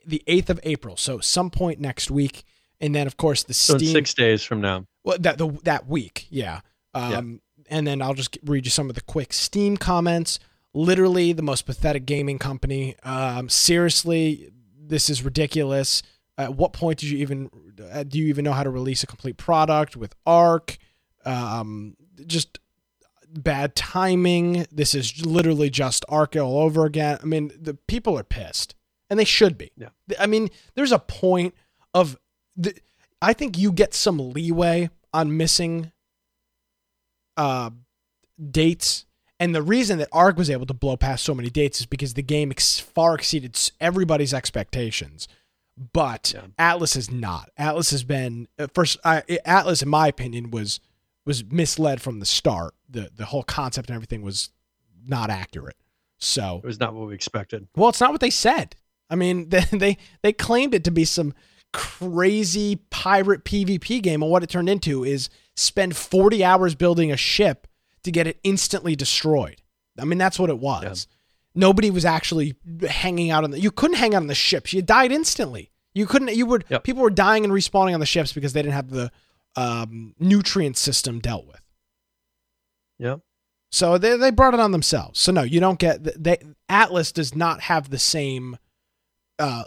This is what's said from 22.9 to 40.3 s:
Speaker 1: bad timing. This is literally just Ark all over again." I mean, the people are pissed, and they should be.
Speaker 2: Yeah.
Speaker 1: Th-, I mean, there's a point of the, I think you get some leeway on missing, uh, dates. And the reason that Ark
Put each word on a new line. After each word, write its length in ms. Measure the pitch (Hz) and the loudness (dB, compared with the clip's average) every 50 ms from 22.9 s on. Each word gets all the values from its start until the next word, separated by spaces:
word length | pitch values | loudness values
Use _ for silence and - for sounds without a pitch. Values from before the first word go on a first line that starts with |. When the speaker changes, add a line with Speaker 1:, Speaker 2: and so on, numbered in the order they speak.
| _ _ _ _ _ _ _ _ 160 | _ _ _ _ _ _ _ _ -14
Speaker 1:
bad 420 | 160 135 165 147 135 143 147 - | -6 -4 -2 -2 -2 -2 -4 -4
timing. 920 | - - - - 185 185 190 185 180 180 180 175 175 170 175 175 175 170 - | -6 -8 -4 -2 -2 0 2 2 2 4 4 2 2 2 2 0 -2 -2 -4
This 240 | 151 151 147 139 - | -4 -2 -2 0 0
is 300 | 143 127 113 - 143 165 | -2 -2 -4 -6 -6 -4
literally 420 | 170 160 175 175 160 160 147 151 143 | 0 2 2 2 2 2 2 0 0
just 340 | 131 147 143 131 120 - - - | 0 -2 -2 -2 -2 -4 -4 -2
Ark 280 | 151 151 151 143 - | 0 0 0 2 0
all 220 | 156 143 127 127 143 | -2 -2 0 2 2
over 260 | 156 160 151 160 156 | 2 2 4 2 2
again." 340 | 156 147 156 151 147 147 - - | 2 2 0 0 -2 -2 -2 -4
I 40 | |
mean, 240 | 156 156 156 151 147 - - | -2 -2 -2 -2 -4 -8 -10
the 160 | 165 156 143 | -12 -12 -12
people 420 | 139 _ - - 240 220 233 185 135 | -10 _ -4 -4 -2 0 -2 -2 -2
are 40 | 101 | -2
pissed, 520 | - - - 101 82 - - - - - _ _ _ _ _ _ - | -6 -8 -8 -8 -8 -8 -8 -8 -8 -10 _ _ _ _ _ _ -2
and 80 | 202 208 | 0 2
they 60 | 220 | 2
should 340 | - - - 226 190 156 - | 4 4 6 6 4 4 0
be. 140 | 87 - _ | -8 -18 _
Speaker 2:
Yeah. 120 | - 113 113 - _ _ - | -20 -20 -20 -20 _ _ -10
Speaker 1:
Th-, 120 | 202 - | -4 -2
I 60 | 190 | 0
mean, 220 | 208 214 220 220 190 - _ _ _ _ | 2 2 2 0 -2 -6 _ _ _ _
there's 180 | - 285 269 240 | -2 0 2 2
a 60 | 208 | 2
point 560 | - - - - - 185 180 180 175 180 - _ _ _ _ _ _ _ - | 0 -4 -6 -2 2 2 4 4 2 0 -4 _ _ _ _ _ _ _ 2
of 240 | 175 185 151 131 - _ _ _ _ _ _ _ | 2 2 2 -2 -8 _ _ _ _ _ _ _
the, 180 | 185 170 196 190 - - _ _ _ _ _ _ _ | -6 -4 -4 -4 -6 -12 _ _ _ _ _ _ _
I 120 | - 190 233 | 2 2 2
think 260 | - 302 269 190 165 | 2 0 -4 -2 0
you 140 | 190 208 180 | 2 2 4
get 220 | - 208 - - | 4 2 2 2
some 380 | - - 214 180 151 135 127 127 | 0 0 0 0 0 -2 -6 -6
leeway 580 | 147 170 165 165 165 175 170 165 170 175 165 - _ _ _ - | -6 -4 -2 0 2 2 2 2 0 0 -4 -6 _ _ _ -2
on 240 | 156 160 151 151 | 0 0 0 0
missing, 540 | 160 160 165 - - 175 165 165 165 165 160 - _ _ _ _ _ _ _ _ _ _ _ _ _ _ _ _ _ _ _ _ _ _ _ _ _ _ _ _ | 0 0 2 2 0 0 -2 -4 -6 -8 -10 -14 _ _ _ _ _ _ _ _ _ _ _ _ _ _ _ _ _ _ _ _ _ _ _ _ _ _ _ _
uh, 340 | - 151 139 131 127 123 113 113 120 123 _ _ _ _ _ _ _ _ _ _ - 156 147 | -2 -2 0 0 -2 -4 -6 -10 -14 -20 _ _ _ _ _ _ _ _ _ _ -16 -12 -4
dates. 560 | 127 160 156 165 175 - - - - - - _ _ _ _ _ _ - | 0 2 2 2 2 0 -2 -4 -4 -4 -8 _ _ _ _ _ _ -4
And 140 | 175 175 170 | -2 0 0
the 80 | 160 147 | 0 0
reason 360 | 160 214 247 262 202 202 165 | 2 2 2 2 2 0 -2
that 100 | 147 - - | -2 0 4
Ark 240 | 160 175 190 | 6 6 6